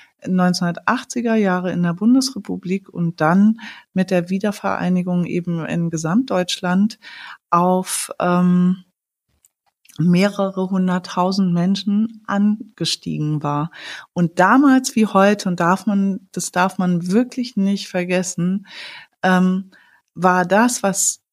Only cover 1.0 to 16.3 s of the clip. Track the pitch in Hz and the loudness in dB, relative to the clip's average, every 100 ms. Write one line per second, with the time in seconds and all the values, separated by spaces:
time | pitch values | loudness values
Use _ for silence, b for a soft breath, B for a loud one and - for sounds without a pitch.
1 | - - 233 226 202 180 180 175 175 170 | -4 -6 -2 0 0 0 -2 -2 -2 0
2 | 214 262 262 208 - 180 175 190 190 - | 2 4 2 -6 -8 -8 -4 -6 -6 -6
3 | 170 170 156 180 208 226 220 B B 190 | -6 0 2 4 4 2 -6 B B -4
4 | 185 185 175 190 208 202 196 190 180 180 | 0 0 -2 -4 -4 -4 -6 -2 0 0
5 | 180 180 170 180 175 170 156 170 170 160 | 0 -2 -2 -4 -4 -6 -4 -4 -4 -4
6 | 160 190 262 185 180 - 180 180 208 - | 0 0 0 -2 -2 -4 -2 0 0 -2
7 | B B B B _ 170 180 185 185 - | B B B B _ 2 2 0 -2 -8
8 | - - 175 175 180 180 180 185 - _ | -8 -4 0 2 4 4 2 0 -8 _
9 | _ _ _ _ _ _ _ _ _ - | _ _ _ _ _ _ _ _ _ -2
10 | 165 175 202 196 196 190 185 190 185 180 | 2 4 2 0 -4 -2 -2 0 0 -2
11 | 180 - 180 196 185 175 175 190 - 202 | -4 -2 0 0 0 2 2 0 0 0
12 | 220 226 - 202 208 214 - - 160 - | 0 -4 -6 0 2 0 -6 -8 -6 -6
13 | - 151 151 151 147 147 156 B B B | -6 -4 -2 -2 -2 -4 -4 B B B
14 | B - 175 - 185 247 285 262 262 - | B -2 -2 2 4 6 6 4 2 0
15 | 214 196 196 208 196 175 170 190 - 202 | 2 4 4 2 -2 -2 0 0 0 0
16 | 196 190 - | 0 -2 -8